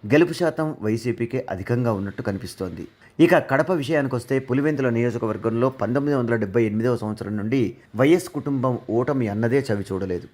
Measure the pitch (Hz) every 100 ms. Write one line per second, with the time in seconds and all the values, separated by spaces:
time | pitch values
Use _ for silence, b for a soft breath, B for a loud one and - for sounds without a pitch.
0 | 104 143 170 - 170 156 156 - 107 113
1 | 123 117 117 - - 92 101 123 120 101
2 | 98 - 107 95 87 - 92 82 - b
3 | b - 170 175 - 135 160 180 131 156
4 | 135 123 - 135 131 127 147 147 127 117
5 | 120 113 113 104 113 113 131 131 101 127
6 | 147 139 120 117 104 110 107 107 120 117
7 | 107 107 98 107 107 135 104 B B 107
8 | 139 175 170 147 143 135 131 120 - 113
9 | 123 135 110 101 117 135 135 104 95 95
10 | 95 90 -